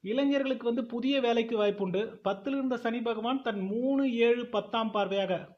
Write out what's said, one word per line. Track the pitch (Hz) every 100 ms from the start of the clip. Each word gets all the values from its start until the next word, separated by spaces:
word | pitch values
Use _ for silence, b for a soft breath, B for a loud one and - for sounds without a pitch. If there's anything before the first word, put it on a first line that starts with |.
இளைஞர்களுக்கு | 190 247 277 277 262 247 233
வந்து | 233 233
புதிய | 233 254 277 240
வேலைக்கு | 233 233 226
வாய்ப்பு | 208 202
உண்டு. | 190 180 226 - 196
பத்துல | 196 277 277
இருந்த | 262 240
சனி | 233 233
பகவான் | 233 220 226 269 254
தன் | 208 190
மூணு, | 220 262 277 269 233 233
ஏழு, | 240 240
பத்தாம் | 208 202 226 226
பார்வையாக | 208 196 196 190 175 151